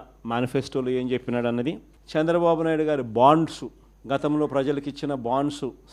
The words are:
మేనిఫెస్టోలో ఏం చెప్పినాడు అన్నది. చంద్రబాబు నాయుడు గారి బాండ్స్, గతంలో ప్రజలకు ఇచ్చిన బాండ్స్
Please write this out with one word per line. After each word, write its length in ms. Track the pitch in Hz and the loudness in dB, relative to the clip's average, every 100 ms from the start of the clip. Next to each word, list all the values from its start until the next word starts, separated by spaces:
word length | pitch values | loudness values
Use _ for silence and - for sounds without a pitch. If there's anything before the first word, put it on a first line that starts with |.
| - - 117 | -8 -14 -4
మేనిఫెస్టోలో 640 | 117 123 139 131 135 127 | -2 0 -2 -2 -4 -2
ఏం 160 | 127 127 | -2 -2
చెప్పినాడు 380 | 123 123 120 120 | -2 -2 -2 0
అన్నది. 240 | 120 123 - - - - | 0 -2 -6 -12 -20 -4
చంద్రబాబు 540 | 156 160 170 170 165 | 0 2 4 4 2
నాయుడు 200 | 165 156 | 2 0
గారి 200 | 151 143 | 0 -2
బాండ్స్, 600 | 120 110 131 160 156 - 117 - - - | -2 4 6 6 4 -4 -14 -16 -20 -18
గతంలో 420 | - 135 147 151 147 | -4 -2 0 0 0
ప్రజలకు 420 | 135 135 143 143 | 0 0 -2 -6
ఇచ్చిన 260 | 135 143 | -6 -6
బాండ్స్ 500 | 135 117 131 143 143 131 - - | -4 -2 0 -2 -4 -8 -8 -16